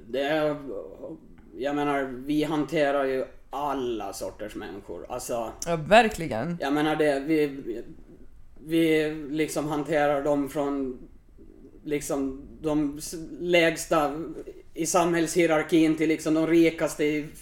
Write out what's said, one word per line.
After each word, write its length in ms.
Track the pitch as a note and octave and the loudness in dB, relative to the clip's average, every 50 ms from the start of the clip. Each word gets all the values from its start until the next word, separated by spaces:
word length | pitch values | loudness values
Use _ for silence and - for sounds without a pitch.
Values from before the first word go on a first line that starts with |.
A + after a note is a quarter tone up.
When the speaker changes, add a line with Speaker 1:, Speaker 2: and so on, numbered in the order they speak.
| - A2+ | -12 -6
Speaker 1:
Det 120 | A#2 C3+ | -4 -2
är, 340 | C#3 C#3+ D#3 D#3 D3+ D3+ C#3+ C#3+ C#3 B2+ G2 G2 - F#2+ - - C3+ - D#3+ - - - - - - - - | 0 0 0 0 0 0 -2 -4 -8 -10 -10 -10 -10 -12 -14 -14 -14 -14 -14 -16 -18 -20 -20 -20 -20 -18 -10
jag 200 | F#2+ B2+ C#3+ C#3+ | -6 -4 -2 -2
menar, 260 | D3 D3 D3 C#3 C#3 C3+ C3 B2+ B2 C3+ | 0 0 0 0 0 -2 -4 -6 -8 -4
vi 180 | C#3+ D3 D3+ D3 | -2 0 0 0
hanterar 600 | D3+ E3 D3+ C#3 C#3 E3 D#3 C#3+ C#3 C#3+ C#3+ C3+ | 0 0 -2 -2 0 2 2 2 2 2 2 0
ju 200 | C3+ C3 C3 B2+ - - - - - | 0 0 -2 -4 -6 -10 -20 -16 -10
alla 600 | - C#3 D3 D3 C3+ C3+ B2+ B2 A2+ G#2+ G2 G2 | -8 -4 -4 -2 -2 -2 -2 -2 -4 -4 -6 -8
sorters 420 | F#2+ - A#2 F#2+ - - G#2 G#2 - | -8 -8 -10 -10 -10 -10 -12 -10 -10
människor. 520 | G#2 G#2 F2 F#2 G2+ - - E2+ F2 - - | -10 -10 -10 -12 -14 -12 -12 -12 -12 -10 -10
Alltså, 440 | B2 B2 - - B2 A#2 A2+ G#2+ - - - | -10 -8 -6 -4 -4 -4 -4 -6 -8 -8 -4
Speaker 2:
Ja, 100 | E3+ E3+ | -4 -4
verkligen. 840 | D#3+ D3+ D#3+ G3+ A#3 A3+ G#3+ F#3 E3+ E3 D3+ A2+ A2 C3 E3+ F3 E3+ | -2 2 6 6 6 6 6 0 -4 -4 -4 -2 -2 -2 -4 -4 -4
Speaker 1:
jag 120 | - C#3 | -2 0
menar 240 | C#3+ D3+ D3+ D#3 D#3 | 2 2 2 2 2
det, 240 | D#3+ D3+ D3 C#3 C#3 | 4 4 4 2 2
vi, 420 | C3+ D#3 D#3+ D3+ D3+ C#3+ C3+ C#3 - A#2 G#2 A#2 - D#3 D#3+ - - - - - - - - - - - - - C3+ | 0 2 2 2 2 0 -2 -6 -8 -8 -8 -8 -10 -12 -16 -18 -18 -20 -20 -20 -20 -20 -18 -18 -20 -20 -18 -14 -6
vi 460 | D#3 E3 E3 E3 D#3+ D#3 D#3 D3+ D#3 D#3 D#3 D3 C3 | 0 2 2 4 4 4 2 2 0 -2 -6 -8 -4
liksom 380 | D3+ D#3 D3+ D3 - D#3+ C#3+ D3 | -2 0 0 0 0 -2 -2 -2
hanterar 540 | D3+ D3 C#3+ D3 D#3+ D3 D3 C#3+ D3 C#3 | -2 -2 -2 0 2 2 4 4 2 2
dem 260 | C#3 D3 D3 C#3+ C#3 B2+ | 2 2 2 2 0 -2
från, 500 | - D3+ C#3+ C#3+ C#3+ C#3 C3+ B2+ B2+ - - - - - - - - - - - - - - - - - - | -2 -2 -2 0 0 -2 -4 -4 -6 -10 -14 -20 -20 -20 -20 -20 -20 -20 -20 -20 -20 -20 -20 -20 -20 -14 -8
liksom, 580 | D3+ D3 D3 - - D3+ C#3 C3+ C3+ C3 C#3 - - - - | -4 -4 -4 -2 -2 -2 -2 -2 -4 -6 -8 -14 -16 -14 -6
de 380 | D3+ D#3 D3+ D3+ D3+ C#3+ C#3+ D3 | -2 0 0 2 0 0 -4 -6
s-, 160 | - - - D#3+ D#3+ - - B2 | -10 -10 -10 -10 -12 -12 -10 -6
lägsta 720 | F3 F3 F3 E3+ E3 E3 D#3+ - - - F3 D#3+ D3 C#3+ C#3+ D#3 D#3+ - - C#3 - - - - - - - | 0 4 6 6 6 4 2 -2 -2 0 2 2 2 2 -2 -4 -8 -8 -10 -12 -14 -16 -16 -18 -20 -14 -6
i 120 | - D#3+ | -6 -4
samhällshierarkin 1120 | D#3 - F3+ E3+ F3 E3+ E3+ E3 D#3 - F3 E3 D#3+ D#3 D3+ D3+ - F3+ D#3+ D#3+ D#3 D#3 | 2 2 4 4 4 4 2 2 2 4 4 4 4 4 2 2 4 4 6 6 6 4
till, 120 | D#3+ D#3 D#3+ | 2 2 2
liksom, 260 | D#3 D3+ - D#3+ D#3 | 2 0 2 0 2
de 120 | D#3+ D#3+ | 2 4
rikaste 580 | D#3+ E3+ E3+ E3 D#3+ D#3+ - D#3+ D3 - - D3+ | 6 6 6 6 6 4 2 -2 -2 0 0 0
i 220 | D3 D3+ D3+ D3 D#3+ - - | 0 0 -2 -4 -6 -8 0